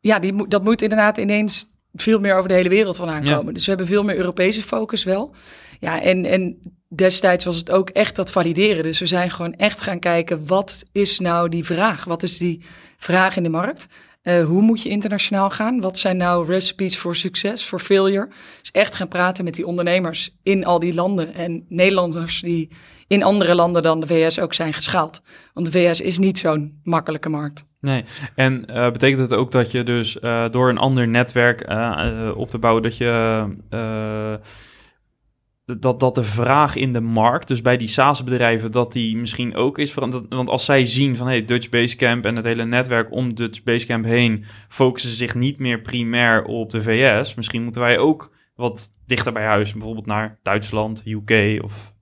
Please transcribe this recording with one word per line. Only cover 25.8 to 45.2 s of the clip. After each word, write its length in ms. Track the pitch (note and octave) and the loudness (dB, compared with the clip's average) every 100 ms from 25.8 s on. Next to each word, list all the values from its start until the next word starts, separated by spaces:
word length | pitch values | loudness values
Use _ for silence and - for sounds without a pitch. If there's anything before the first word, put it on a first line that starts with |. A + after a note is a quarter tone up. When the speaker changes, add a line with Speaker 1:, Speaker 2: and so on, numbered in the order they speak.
| F3 | 4
Speaker 1:
S 60 | E3 | 2
is 180 | - F3 | -2 2
niet 200 | F#3+ F#3+ | 2 2
zo'n 420 | F3 D3+ D3 - | 0 0 -2 -10
makkelijke 460 | - E3+ D#3+ D#3 - | -2 -2 -2 -6 -4
markt. 400 | D#3 D3 D3 - _ | -4 -6 -10 -20 _
Speaker 2:
Nee. 240 | C#3 C3 - - C#3 | -2 -2 -4 -14 -14
En, 320 | - C3 C3 - | 0 0 0 -4
eh, 240 | A#2+ B2 | 0 0
betekent 300 | A2+ B2+ C3+ | 4 2 4
het 120 | B2+ | 2
ook 200 | A2+ B2+ | 0 2
dat 180 | C3 A#2 | 2 0
je 120 | B2 | -2
dus, 360 | A#2+ A#2+ G#2+ - | -2 -2 -2 -4
eh, 260 | A#2 A#2 A#2 | -4 -2 0
door 180 | B2 B2+ | 2 2
een 100 | A#2+ | 4
ander 300 | C3+ C3 A#2+ | 2 2 2
netwerk, 520 | A#2 A#2+ B2 A#2+ A#2 | 2 2 4 2 2
eh, 680 | - G#2+ A#2 D#2 G#2+ A2+ A2+ | -4 -4 -2 -2 -4 -2 -4
eh, 80 | - | -4
op 140 | A#2 | -6
te 80 | A#2 | -2
bouwen, 240 | A#2 A2+ | 2 2
dat 140 | A2+ A2+ | 0 -2
je, 500 | A#2+ A#2 A2+ A2 G#2+ G2+ - | 0 0 0 0 -4 -8 -10
eh, 640 | A2+ A2+ A2 G#2+ G#2+ G#2+ G#2+ G#2 - - - _ _ _ _ _ _ _ _ - A#2+ | -8 -6 -6 -6 -6 -6 -8 -12 -20 -20 -20 _ _ _ _ _ _ _ _ -12 -2
dat, 220 | C3 B2 | 0 2
dat 140 | C3 | 2
de 80 | B2+ | 2
vraag 540 | A2 G2+ A#2+ C#3 D3 C#3+ | -2 0 2 4 4 2
in 160 | C3 | -2
de 80 | A#2+ | 0
markt, 480 | A#2 A2+ A2 C#3 - | 0 4 4 2 -2
dus 140 | B2 | -2
bij 140 | A#2+ B2+ | 2 2
die 120 | A2+ | 0
saas-bedrijven, 840 | - C3+ C3+ B2 B2 A#2+ A2+ A2+ | 2 2 2 -2 2 2 2 0
dat 200 | A#2 A#2+ | 0 0
die 240 | B2+ A2+ A2 | 0 -2 -2
misschien 380 | A#2 - A#2+ | -4 -4 -6
ook 240 | - B2+ C#3+ | 0 -2 0
is 140 | D3 | -4
veranderd? 320 | - C3 B2+ A#2 | -4 -4 -6 -6
Want 140 | B2+ B2+ | -4 -2
als 160 | B2 | -2
zij 220 | - C#3 B2 | 2 4 4
zien 300 | B2 C#3 A#2+ | 2 0 0
van, 100 | B2 | 0
hey, 180 | B2+ | -2
Dutch 240 | G#2+ A#2+ A2+ | 0 -2 0
Basecamp 560 | A#2+ A#2+ - B2+ A#2 | 0 0 2 0 2
en 120 | A2 A#2 | -2 -2
het 80 | |
hele 200 | A2+ A#2 | -2 -2
netwerk 480 | A2+ A#2+ B2+ A#2+ A2+ | 0 0 0 0 0
om 220 | - B2+ | -2 -4
Dutch 280 | A2+ A#2 G#2+ | -2 -6 -6
Basecamp 420 | - A#2 A#2 A#2 | -2 -2 0 -4
heen 400 | A2+ A#2 A#2+ G#2+ G#2 - - | 0 2 2 0 -6 -20 -20
focussen 420 | - C3 B2+ B2 | 0 0 2 -6
zich 180 | A2+ | -6